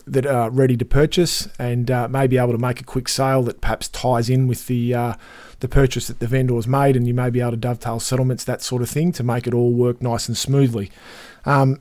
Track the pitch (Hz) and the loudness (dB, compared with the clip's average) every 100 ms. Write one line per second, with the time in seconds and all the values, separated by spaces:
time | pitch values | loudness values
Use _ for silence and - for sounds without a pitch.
0 | - 135 139 123 117 127 131 120 123 - | -4 -2 0 0 0 2 2 2 2 2
1 | 156 - 165 - - - 123 120 120 123 | 4 2 0 -2 -6 -6 -4 -2 0 0
2 | 117 131 135 127 123 113 123 123 - 131 | -2 0 2 2 2 0 -2 -6 -6 -6
3 | 123 - 135 135 120 - - 110 - - | -4 -2 0 2 0 -2 -2 -2 -6 -6
4 | 123 120 113 127 131 117 - 120 120 120 | -2 0 2 2 2 -2 -4 -2 0 0
5 | 120 107 - - - - 127 139 135 123 | -2 -6 -14 -20 -20 -10 0 4 4 2
6 | - 120 113 131 127 120 113 139 139 131 | -6 -6 -2 0 0 0 0 2 4 4
7 | 120 120 127 120 120 117 123 120 120 117 | 2 0 0 -2 -2 -2 -4 -4 -6 -6
8 | - 127 127 120 - 123 - 123 120 147 | -2 0 0 -2 -4 -6 -4 -4 -4 -2
9 | 170 - 123 120 120 120 120 120 123 120 | -2 -2 -2 -2 -2 0 2 2 2 0
10 | 123 117 - 113 - 139 131 113 101 - | -2 -4 -4 -6 0 2 2 0 -6 -12
11 | - - - - - 143 135 135 | -20 -20 -20 -10 0 4 4 2